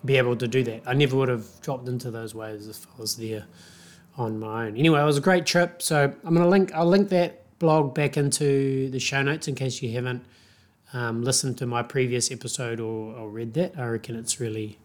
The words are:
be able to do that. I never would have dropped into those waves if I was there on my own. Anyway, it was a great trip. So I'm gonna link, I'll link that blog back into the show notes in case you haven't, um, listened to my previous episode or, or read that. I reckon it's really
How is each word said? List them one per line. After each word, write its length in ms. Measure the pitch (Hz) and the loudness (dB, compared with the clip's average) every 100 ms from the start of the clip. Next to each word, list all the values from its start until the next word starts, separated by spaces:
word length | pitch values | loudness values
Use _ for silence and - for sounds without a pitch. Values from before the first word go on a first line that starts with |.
be 140 | 127 135 | 4 4
able 180 | 123 120 | 4 0
to 120 | 120 | 2
do 140 | 131 | 2
that. 220 | 117 113 - | 0 -4 -2
I 80 | |
never 220 | 131 143 131 | 2 4 4
would 140 | 131 | 2
have 180 | 123 104 - | 0 -6 -12
dropped 260 | - 131 123 | -8 -8 -6
into 240 | 123 123 | -6 -6
those 240 | 113 113 110 | -8 -10 -10
waves 320 | 110 107 107 | -12 -12 -14
if 180 | 107 - | -16 -20
I 160 | 120 | -12
was 160 | 110 - | -8 -6
there 300 | 113 110 - - - - - - _ - | -6 -8 -10 -20 -20 -20 -20 -20 _ -6
on 240 | 113 107 | -4 -4
my 280 | 110 113 113 | -6 -6 -4
own. 100 | 110 | 2
Anyway, 240 | 160 151 | 4 6
it 20 | |
was 140 | 151 143 | 4 2
a 40 | |
great 260 | 160 180 156 | 4 2 4
trip. 340 | 175 175 - | 2 2 -2
So 320 | - 151 139 - | 0 2 2 0
I'm 120 | 165 165 | 2 4
gonna 120 | 175 | 6
link, 240 | 196 185 160 | 6 4 2
I'll 100 | 170 | 4
link 240 | 196 202 | 4 4
that 480 | 180 175 - _ _ | 2 2 -2 _ _
blog 380 | 165 156 143 143 | 4 4 2 0
back 200 | 143 147 | 0 2
into 760 | 143 135 147 139 135 135 131 | 0 2 2 2 2 0 -2
the 80 | 127 | -2
show 240 | - 139 | -2 0
notes 240 | 139 160 156 | 0 -2 -4
in 80 | 131 | -4
case 260 | 131 - | -4 -4
you 100 | 120 | -4
haven't, 300 | 117 127 123 - _ _ _ _ _ _ | -4 -4 -6 -10 _ _ _ _ _ _
um, 300 | 123 117 113 | -6 -4 -2
listened 340 | 120 131 135 123 | 0 0 -2 -4
to 80 | 123 | -4
my 160 | 120 | -4
previous 500 | 120 139 127 123 - | -2 -2 0 0 -2
episode 480 | 120 123 - 120 117 | -6 -8 -6 -6 -4
or, 360 | 113 110 110 113 | -6 -6 -8 -12
or 140 | 107 | -12
read 260 | 110 117 131 | -8 -6 -2
that. 240 | 185 165 | -2 -2
I 80 | 120 | -4
reckon 280 | 113 - 117 | -4 -4 -8
it's 240 | 117 - | -6 -6
really 380 | 117 110 107 101 | -4 -6 -8 -10